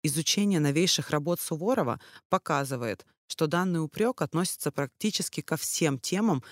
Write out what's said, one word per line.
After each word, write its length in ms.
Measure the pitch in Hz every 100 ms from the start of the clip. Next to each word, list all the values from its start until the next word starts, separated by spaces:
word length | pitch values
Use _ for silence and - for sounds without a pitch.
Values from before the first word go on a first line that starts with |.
Изучение 560 | 156 143 151 - 202 185
новейших 500 | 147 143 180 - -
работ 300 | 151 147 175
Суворова 580 | - 156 185 254 139 117 - - -
показывает, 760 | 185 - 147 135 131 120 98 - _ -
что 220 | - 156
данный 340 | 170 185 170
упрек 400 | 156 - 220 262
относится 480 | 151 156 180 - 147
практически 720 | - 139 - 214 - - -
ко 160 | - 160
всем 420 | - - 160 135
темам, 460 | - 185 220 143 -